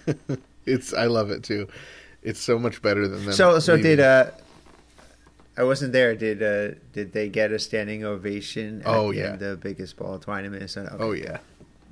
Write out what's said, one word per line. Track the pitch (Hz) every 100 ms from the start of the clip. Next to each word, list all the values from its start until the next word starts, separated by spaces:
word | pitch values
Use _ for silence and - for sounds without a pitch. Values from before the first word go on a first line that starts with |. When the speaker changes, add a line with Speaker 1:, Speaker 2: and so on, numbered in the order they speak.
| - - - 131 - _
Speaker 1:
It's, | - 127 -
I | - 117
love | 117 104
it | 101
too. | - 104 98 - - - - -
It's | 113 110
so | - 117
much | 120 -
better | 107 101 101
than | 95 101
them |
Speaker 2:
So, | 98 180 165
so | 156
Speaker 1:
leaving. | 160 160 147
Speaker 2:
did, |
uh, | 135 131 127 - - - - - _ _ - _ _ _ _ -
I |
wasn't | 127 135 135
there. | 127 123
Did, | 107 110 101
uh, | 107 104 104 - -
did | 101 101
they | 107 104
get | 107 107
a | 107
standing | - 110 104 107
ovation | 107 101 101 101 101 110 107 110
at | 110
Speaker 1:
Oh, | 113 104
Speaker 2:
the | 98
Speaker 1:
yeah. | -
Speaker 2:
end | 92
of | 101 92
Biggest | 98 92 92 -
Ball | -
of | 95
Twine | - 101 98
in |
Minnesota? | 98 95 - 98
Okay. | 101
Speaker 1:
Oh, | 113
yeah. | 98 - - - _ - _ _